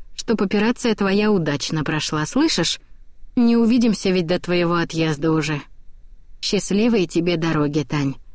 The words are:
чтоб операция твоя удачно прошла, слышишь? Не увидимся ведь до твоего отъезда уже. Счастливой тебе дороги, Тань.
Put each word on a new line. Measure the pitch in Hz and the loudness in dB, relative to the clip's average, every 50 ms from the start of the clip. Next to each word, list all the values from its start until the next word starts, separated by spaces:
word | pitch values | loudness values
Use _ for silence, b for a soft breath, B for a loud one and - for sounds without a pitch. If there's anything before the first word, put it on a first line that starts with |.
| - - - | -16 -14 -12
чтоб | - - - 226 - | -8 -4 -2 0 0
операция | 214 190 - 202 208 226 247 - - 240 214 | 0 0 0 2 2 0 0 0 0 0 0
твоя | - 202 190 190 202 208 214 | 0 0 2 2 2 2 2
удачно | 208 185 160 147 143 139 - - 160 156 147 | 2 2 2 0 -2 -2 -2 -2 -2 -2 -2
прошла, | - 156 151 - - 160 151 151 | -2 -2 -2 -2 -2 -2 -2 -2
слышишь? | - - 254 311 320 - - 165 - - - - - - - - - - - - - - | -2 0 0 0 2 2 0 0 -2 -2 -6 -10 -16 -20 -20 -20 -20 -18 -18 -18 -4 0
Не | 254 240 233 233 | 2 4 4 4
увидимся | 233 233 220 240 254 226 233 196 - - 196 | 4 4 4 4 4 4 2 2 0 0 0
ведь | 185 185 175 | 0 0 2
до | 160 180 175 | 0 -2 -2
твоего | - 175 175 175 175 170 175 | 0 0 0 2 2 2 2
отъезда | 170 165 160 160 160 160 160 151 147 156 160 | 0 0 -2 -2 -2 0 0 0 0 0 0
уже. | 160 160 151 156 151 139 - - - - - - - - - - - - - - - - | 0 0 0 -2 -4 -6 -8 -12 -18 -18 -18 -18 -18 -18 -20 -20 -20 -20 -20 -20 -14 -8
Счастливой | - - - 190 - - 185 202 220 247 226 208 175 | -4 -2 -2 -2 0 0 0 2 2 4 4 2 2
тебе | 156 - 165 170 180 175 | 0 0 0 0 0 0
дороги, | 165 165 165 160 156 147 147 147 156 139 - | 0 0 0 0 0 0 0 0 -2 -2 -2
Тань. | 156 147 139 139 127 - - - | -2 -2 -2 -2 -4 -6 -12 -18